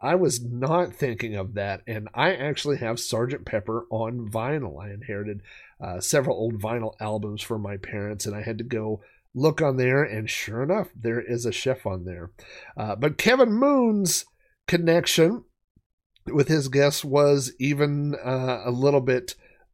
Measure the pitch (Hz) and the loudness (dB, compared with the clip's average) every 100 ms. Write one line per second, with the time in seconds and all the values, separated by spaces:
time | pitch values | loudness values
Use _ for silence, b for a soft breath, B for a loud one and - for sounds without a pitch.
0 | 131 180 160 120 120 120 131 170 175 - | 0 2 2 0 -4 -4 0 2 0 -2
1 | 135 107 117 104 95 101 101 95 - 110 | -4 -4 -4 -4 -4 -4 -4 -4 -6 -8
2 | 107 117 160 160 143 147 147 135 113 117 | -6 0 0 2 -2 -4 -2 -2 -2 -4
3 | - 113 127 143 - 107 98 117 - 110 | -2 -2 -2 -4 -4 -4 -4 -6 -4 -4
4 | 113 123 110 113 120 151 113 71 101 104 | -4 -6 -6 -4 -2 -4 -4 -10 -12 -12
5 | 117 101 104 101 - B B B 85 90 | -8 -8 -6 -10 -12 B B B -10 -6
6 | - 147 139 104 117 107 107 120 110 - | 0 2 2 0 -2 -2 -4 -4 -4 -6
7 | 107 107 104 104 - 110 101 101 - 107 | -4 -4 -4 -8 -6 -6 -6 -8 -8 -6
8 | 101 104 110 104 110 107 120 113 107 107 | -6 -6 -6 -6 -6 -6 -4 -4 -2 -4
9 | b b b 131 151 147 151 131 127 135 | b b b 0 2 4 2 2 4 4
10 | 147 107 110 - - 113 139 208 175 - | 2 -2 -6 -6 -6 -4 0 0 -2 -4
11 | 117 117 117 120 120 - 131 127 104 92 | -4 -2 -2 -4 -2 -2 -2 -2 -2 -6
12 | 90 87 82 - B B B - 110 101 | -8 -10 -12 -16 B B B -8 -6 0
13 | 147 - - 254 240 214 277 277 240 208 | -2 2 4 6 6 6 4 6 4 4
14 | 185 - - _ _ _ - 175 165 170 | 2 -2 -6 _ _ _ -2 2 4 4
15 | 170 - 165 240 - _ _ _ _ _ | 4 4 4 2 -8 _ _ _ _ _
16 | _ _ - 143 143 156 135 139 143 143 | _ _ -2 2 4 2 2 4 4 2
17 | 147 143 143 143 123 - 131 143 147 143 | 0 4 6 6 2 -2 -2 2 2 0
18 | 147 143 120 131 131 120 113 123 139 143 | -2 -2 -2 -2 -2 -2 -2 2 4 4
19 | 127 127 - - b b b | 4 0 -2 -14 b b b